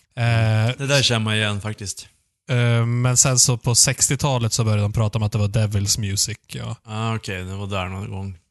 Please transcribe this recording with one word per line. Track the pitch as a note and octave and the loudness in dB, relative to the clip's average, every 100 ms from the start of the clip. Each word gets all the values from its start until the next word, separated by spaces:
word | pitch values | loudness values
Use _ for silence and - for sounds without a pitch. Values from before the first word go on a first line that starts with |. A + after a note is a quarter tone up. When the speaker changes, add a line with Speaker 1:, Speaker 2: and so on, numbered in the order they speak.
| _ - | _ -2
Speaker 1:
Eh, | A#2 A2+ A2 A2 A2+ B2+ | 2 4 4 4 2 0
Speaker 2:
Det | C3+ | 0
där | C#3 | 2
känner | A#2+ A#2 | 2 2
man | A2 G#2+ | 0 0
igen | G#2 G2+ | 0 -2
faktiskt. | G#2+ G#2+ G2 - - _ _ _ - | -6 -8 -10 -12 -16 _ _ _ -2
Speaker 1:
eh, | B2 A#2+ A#2 A#2 | 0 2 2 2
men | A#2+ B2+ B2 | 2 2 2
sen | C#3 B2 | 2 4
så | - A#2+ | 2 2
på | B2 A2+ | 2 2
sextiotalet | - B2 - C#3+ D3 B2 A2+ | 2 2 0 0 0 0 0
så | - | 0
började | A2 G#2 | 2 2
de | G#2 | 2
prata | A2+ G#2 A2+ | 0 0 0
om | |
att | G#2 | -2
det | G#2+ | 0
var | G2+ | 0
devil's | G#2+ G#2+ G#2 G2+ - | 2 0 0 0 -2
music, | G2+ G2 - G#2 - | -2 -2 -2 -6 -12
ja. | A2 A2 A2+ | -12 -10 -12
Speaker 2:
Ah, | A2 G#2+ A2+ A2+ | -10 -6 -2 -4
okej, | - F#2 | -4 -6
det | F#2 F#2+ | -6 -8
var | G2+ | -6
där | G2+ F#2 | -4 -4
någon | F#2+ G#2+ | -6 -8
gång. | G2 G2 F#2 _ | -8 -10 -12 _